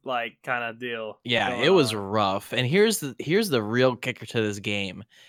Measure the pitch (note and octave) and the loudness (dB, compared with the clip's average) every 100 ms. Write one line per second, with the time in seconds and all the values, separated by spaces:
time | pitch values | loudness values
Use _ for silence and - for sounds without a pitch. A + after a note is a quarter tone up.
0 | C3+ B2 A#2 - - B2 A#2 A2+ B2 A2+ | -6 -4 -6 -8 -6 -4 -4 -8 -8 -8
1 | A2 - A#2+ A#2 G2 - C#3 F#3+ B2+ G#2+ | -8 -10 -2 0 0 0 4 6 4 0
2 | G2 G#2+ G2+ G2 - B2 B2+ F3+ A3 G3+ | -2 2 2 0 -4 -2 2 4 4 2
3 | C#3+ - - F#3+ G#3+ B2+ G#2 A#2+ C3 A#2 | -6 -8 -2 0 2 0 0 2 2 2
4 | C3 A#2+ A2+ A#2+ G#2+ G2+ G#2 G2+ G2 F#2 | -4 -8 -6 -2 -2 -2 -4 -4 -6 -10
5 | G2 _ | -16 _